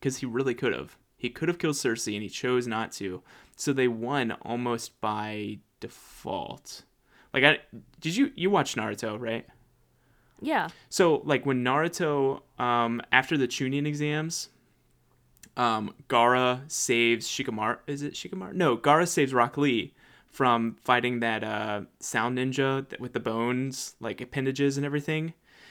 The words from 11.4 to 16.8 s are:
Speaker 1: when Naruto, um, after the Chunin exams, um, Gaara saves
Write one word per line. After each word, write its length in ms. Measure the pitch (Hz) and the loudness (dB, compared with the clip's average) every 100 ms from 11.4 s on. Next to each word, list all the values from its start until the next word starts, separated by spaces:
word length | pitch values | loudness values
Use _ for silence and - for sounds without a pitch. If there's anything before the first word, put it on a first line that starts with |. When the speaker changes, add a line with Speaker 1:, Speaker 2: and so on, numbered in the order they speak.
| 139 | 2
Speaker 1:
when 180 | 127 | 0
Naruto, 800 | 123 139 165 - 165 143 135 - - - | 2 2 0 0 0 2 0 -2 -8 -4
um, 420 | 123 120 117 117 - | 0 2 2 -2 2
after 280 | 127 131 151 | 2 4 2
the 100 | 123 | 0
Chunin 380 | - 131 143 147 | 0 -4 -2 -2
exams, 640 | 147 147 151 160 170 - _ _ _ _ _ _ _ _ _ - - | -2 -2 -2 -4 -6 -10 _ _ _ _ _ _ _ _ _ -12 -2
um, 380 | 120 110 104 - - | 0 0 -2 -8 0
Gaara 600 | 120 120 127 127 127 147 | 4 6 6 4 0 -4
saves 560 | - | -4